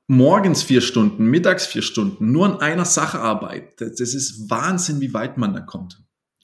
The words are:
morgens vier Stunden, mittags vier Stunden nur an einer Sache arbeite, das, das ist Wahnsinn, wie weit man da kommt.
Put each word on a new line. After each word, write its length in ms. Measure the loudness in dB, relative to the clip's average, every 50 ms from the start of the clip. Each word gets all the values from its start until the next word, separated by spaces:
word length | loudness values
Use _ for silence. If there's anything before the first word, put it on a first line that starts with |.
| _
morgens 560 | 2 6 6 8 8 6 4 4 2 2 0 2
vier 180 | 2 2 2
Stunden, 460 | 2 2 2 2 2 2 2 2 2
mittags 400 | 2 4 4 4 2 0 0 -2
vier 160 | -6 -6 -6 -6
Stunden 500 | -4 -2 -2 -2 -2 -2 -2 0 0 2
nur 140 | 4 2
an 140 | 2 2 0
einer 240 | -2 -2 -2 -2 -2
Sache 320 | 0 0 0 -2 -2 -4 -4
arbeite, 640 | -2 -2 -2 -2 -4 -8 -12 -14 -14 -16 _ _ -12
das, 100 | -10 -6
das 180 | -6 -6 -4 -4
ist 340 | -6 -6 -8 -8 -10 -6 -6
Wahnsinn, 500 | -4 -2 -2 -2 -2 -2 -2 -4 -4 -4
wie 120 | -4 -4 -4
weit 220 | -4 -6 -6 -4 -4
man 140 | -4 -4 -4
da 80 | -6
kommt. 420 | -10 -14 -14 -14 -14 -14 -18 _ _ _ _ _ _ _ _ _